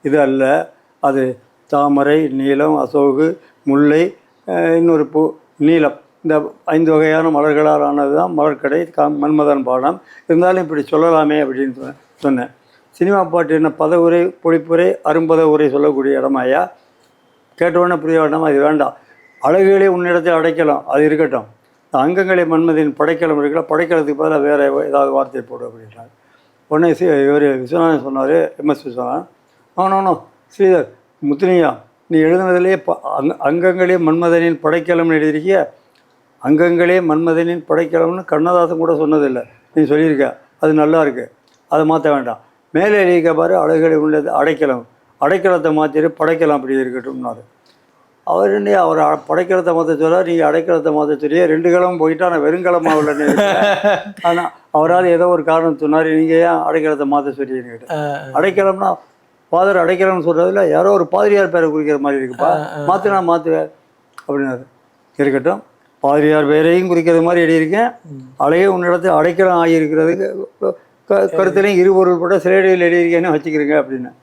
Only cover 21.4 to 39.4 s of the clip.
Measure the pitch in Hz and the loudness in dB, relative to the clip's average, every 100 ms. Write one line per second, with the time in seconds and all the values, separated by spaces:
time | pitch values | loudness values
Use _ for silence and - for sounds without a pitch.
21.4 | 110 _ _ _ _ 135 143 180 190 185 | -8 _ _ _ _ -2 0 0 0 0
22.4 | 165 160 165 156 151 139 151 165 165 147 | 2 2 2 2 0 0 -2 0 -2 0
23.4 | 143 160 165 156 170 170 147 143 160 156 | 0 -2 -2 -2 0 0 -2 -2 0 0
24.4 | 143 147 139 139 151 139 139 135 131 135 | 0 2 0 0 -2 0 0 0 -4 -8
25.4 | 123 123 120 113 110 113 113 _ _ _ | -12 -14 -14 -16 -20 -20 -20 _ _ _
26.4 | _ _ _ 151 170 156 180 147 139 147 | _ _ _ 2 2 2 0 2 2 2
27.4 | 143 131 123 170 165 151 135 135 135 165 | 2 -2 -4 -2 0 0 -2 -4 0 0
28.4 | 156 - 147 143 135 123 123 156 180 _ | 0 -4 -4 -4 -6 -8 -6 -8 -10 _
29.4 | _ _ _ - 190 196 190 165 - _ | _ _ _ -4 -2 0 0 -4 -6 _
30.4 | _ - 190 180 - - _ _ 147 143 | _ 0 2 2 0 -12 _ _ -6 -2
31.4 | 185 180 151 113 _ _ _ 160 156 180 | 2 2 0 -2 _ _ _ 0 2 2
32.4 | 185 180 185 185 - 170 - - 139 - | 2 0 2 0 -2 -6 -6 -4 -4 -2
33.4 | 143 165 185 180 180 180 160 165 175 170 | -2 0 0 0 0 0 0 0 2 2
34.4 | 170 151 151 165 180 170 165 156 156 151 | 0 -2 -2 -2 0 0 2 0 0 -2
35.4 | 175 190 147 _ _ _ _ _ _ _ | 0 0 0 _ _ _ _ _ _ _
36.4 | 131 151 175 170 175 185 170 156 170 160 | 0 2 2 2 2 2 0 0 0 0
37.4 | 170 175 156 160 170 165 165 185 175 160 | -2 -6 -2 -2 0 0 -2 -4 -4 -2
38.4 | 170 180 165 165 165 151 156 156 143 127 | 2 2 0 0 -2 0 0 0 0 -4